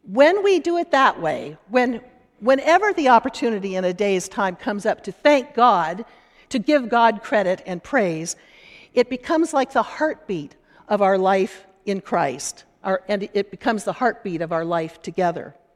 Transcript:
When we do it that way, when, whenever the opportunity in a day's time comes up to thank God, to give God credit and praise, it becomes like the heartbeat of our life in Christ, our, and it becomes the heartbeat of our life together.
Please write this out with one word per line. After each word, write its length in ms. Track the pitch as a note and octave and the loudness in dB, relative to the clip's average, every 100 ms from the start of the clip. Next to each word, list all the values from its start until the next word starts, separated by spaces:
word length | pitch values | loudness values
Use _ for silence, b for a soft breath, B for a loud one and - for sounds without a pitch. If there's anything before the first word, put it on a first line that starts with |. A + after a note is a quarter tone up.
When 380 | - G3+ D4 G4+ | -4 4 4 4
we 160 | G4+ F4+ | 2 2
do 200 | E4 E4+ | 0 -2
it 140 | E4+ | 0
that 280 | C4+ C4+ - | 2 2 2
way, 380 | D#3+ B2 C3+ D#3 _ | -4 -4 -8 -16 _
when, 320 | B3 B3 A3+ - _ _ _ | 0 0 -4 -12 _ _ _
whenever 520 | G#3+ C4+ C#4 F4 G#4 | 0 2 4 2 2
the 160 | F4 C4+ | 2 4
opportunity 680 | A#3 C4+ - A#3 G#3+ F#3+ | 4 4 -4 -4 -2 -4
in 100 | F#3 | -2
a 80 | F#3 | -2
day's 360 | F3+ G3+ F#3+ - | 0 0 0 -4
time 280 | - G3 F3 | -4 -4 -4
comes 300 | - G3+ G#3+ | -6 -4 -4
up 160 | - | -4
to 80 | - | -8
thank 420 | - D4 D4 B3 | 0 2 2 0
God, 500 | - A#3+ G3 D#3+ F#3 A3+ b b b b | 2 4 4 0 -6 -14 b b b b
to 80 | B3+ | -4
give 300 | B3 D4 A#3 | 2 0 2
God 340 | A#3 A#3 G#3+ | 2 2 2
credit 400 | - A3 F#3 F#3 - | -2 0 0 -2 -6
and 160 | F3+ | -12
praise, 540 | - C4+ F#3+ D#3+ E3 - B B B B B | -2 0 0 -2 -8 -12 B B B B B
it 160 | - B3 | -2 0
becomes 420 | B3+ - D#4+ D#4+ | -4 -2 0 2
like 200 | C#4 C4 | 0 0
the 100 | B3+ | 0
heartbeat 760 | G#3+ - D#4 - - F3 D3 _ b b b | -2 -4 -4 -4 -6 -6 -8 _ b b b
of 140 | G#3 | 2
our 160 | F#3+ F#3+ | 2 4
life 480 | F#3 G3 F#3 - - _ | 2 2 0 -6 -20 _
in 160 | - G3 | -6 -6
Christ, 640 | - E3+ D3 B2+ - - _ _ | -4 -2 -2 -4 -10 -12 _ _
our, 180 | G3 F#3+ - | -6 -4 -4
and 200 | G#3 G#3 | -6 -2
it 160 | G3+ G3+ | -4 -6
becomes 340 | - C4+ A3 | -6 -4 -2
the 80 | G3 | -6
heartbeat 480 | F3 B3 - G3+ E3 | -2 -2 -2 -8 -6
of 120 | E3 | -4
our 120 | E3 | -4
life 380 | E3 E3+ D#3+ - | -2 -4 -4 -10
together. 520 | - E3+ F3 E3+ C#3+ - _ | -8 -2 -2 -2 -12 -18 _